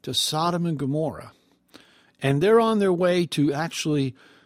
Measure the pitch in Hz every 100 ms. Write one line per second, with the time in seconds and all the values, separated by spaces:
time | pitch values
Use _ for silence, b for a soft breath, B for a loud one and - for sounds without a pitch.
0 | - 123 - 156 170 175 170 143 135 147
1 | 156 - 113 - _ _ _ B B B
2 | B B 139 143 190 226 226 214 196 170
3 | 180 180 170 - 143 139 160 - 160 147
4 | 135 b b b